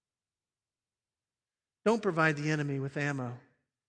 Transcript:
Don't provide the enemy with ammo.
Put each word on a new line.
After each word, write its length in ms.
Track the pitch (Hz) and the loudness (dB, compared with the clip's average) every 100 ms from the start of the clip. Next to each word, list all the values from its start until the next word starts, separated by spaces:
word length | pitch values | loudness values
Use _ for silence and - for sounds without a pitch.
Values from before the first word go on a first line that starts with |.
| _ _ _ _ _ _ _ _ _ _ _ _ _ _ _ _ _ _ | _ _ _ _ _ _ _ _ _ _ _ _ _ _ _ _ _ _
Don't 180 | 208 226 | 0 2
provide 340 | 220 165 160 143 | 0 2 2 2
the 140 | 151 | 0
enemy 300 | 156 143 139 | 0 -2 -2
with 160 | 135 151 | -4 -4
ammo. 420 | 143 139 123 123 - _ _ _ | -4 -2 -6 -8 -16 _ _ _